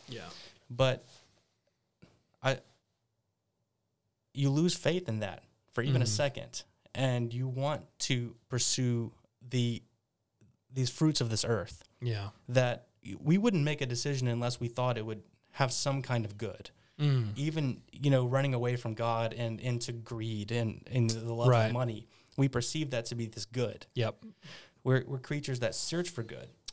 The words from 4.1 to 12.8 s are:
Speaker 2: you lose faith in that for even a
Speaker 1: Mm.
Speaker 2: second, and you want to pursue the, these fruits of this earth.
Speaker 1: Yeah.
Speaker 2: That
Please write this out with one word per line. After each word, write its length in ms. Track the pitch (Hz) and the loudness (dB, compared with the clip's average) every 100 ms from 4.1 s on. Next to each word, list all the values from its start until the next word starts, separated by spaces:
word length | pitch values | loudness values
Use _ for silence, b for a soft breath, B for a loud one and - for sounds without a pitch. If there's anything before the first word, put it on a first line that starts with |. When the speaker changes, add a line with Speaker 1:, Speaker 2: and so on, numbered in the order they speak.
| _ _ | _ _
Speaker 2:
you 160 | - 139 | 0 2
lose 260 | 143 175 - | 4 2 2
faith 320 | 143 180 180 | 0 0 -2
in 100 | 110 | -4
that 240 | 101 80 - _ _ | -4 -8 -16 _ _
for 80 | - | -2
even 180 | 131 127 | 2 2
a 40 | 110 | 2
Speaker 1:
Mm. 40 | |
Speaker 2:
second, 540 | 104 143 - - - - _ _ - | 2 0 -2 -10 -12 -14 _ _ -2
and 380 | 131 123 117 | 0 0 -2
you 140 | 120 131 | -2 -4
want 360 | 127 143 147 - - | -2 -2 -4 -8 -6
to 360 | - 127 117 - - | -2 -2 -4 -10 -6
pursue 640 | 123 - - 123 120 113 - _ _ 127 | 0 2 2 2 0 -2 -10 _ _ -4
the, 360 | 127 120 113 - _ _ _ _ _ _ _ _ | 0 0 -2 -10 _ _ _ _ _ _ _ _
these 180 | 131 123 | -4 -2
fruits 320 | - 156 147 | 2 2 2
of 80 | 117 | 0
this 160 | 107 - | 0 2
earth. 380 | 110 - - - - | 0 -2 -10 -20 -8
Speaker 1:
Yeah. 280 | 120 107 101 - - | -4 -4 -6 -10 0
Speaker 2:
That 380 | 123 123 117 | 2 4 0